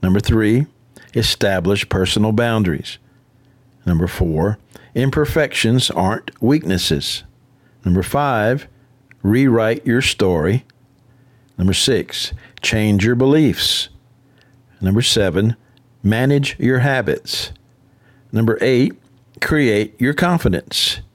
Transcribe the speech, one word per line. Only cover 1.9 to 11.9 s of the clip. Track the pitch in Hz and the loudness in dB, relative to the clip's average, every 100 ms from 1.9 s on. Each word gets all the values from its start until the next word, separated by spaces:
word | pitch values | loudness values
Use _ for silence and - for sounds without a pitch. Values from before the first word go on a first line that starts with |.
| 95 92 - 107 | -2 0 0 0
boundaries. | 110 120 113 95 73 - - _ _ _ _ _ _ _ _ | 2 0 0 0 -2 -6 -16 _ _ _ _ _ _ _ _
Number | - 85 90 | -2 0 0
four, | - 90 78 92 107 _ - - | -2 -2 0 -2 -2 _ -20 -10
imperfections | - 135 143 147 - 143 - 113 127 - | -2 -2 0 -2 0 -2 -2 0 2 0
aren't | - 92 113 - - | 0 0 -2 -8 -4
weaknesses. | 117 151 - 92 - 76 - - - _ _ _ _ _ | 0 0 0 -4 0 -2 -4 -10 -14 _ _ _ _ _
Number | - 90 | 0 0
five, | 92 139 143 120 104 135 - _ _ _ _ - | 0 -2 0 0 0 -2 -6 _ _ _ _ -6
rewrite | 95 110 135 117 110 117 | 0 2 4 2 2 -2
your | - 120 | 0 0
story. | 135 - 98 85 78 117 - _ _ _ _ _ _ _ _ - | 0 0 0 2 0 -2 -4 _ _ _ _ _ _ _ _ -4
Number | 92 | -2
six, | 95 - | 0 0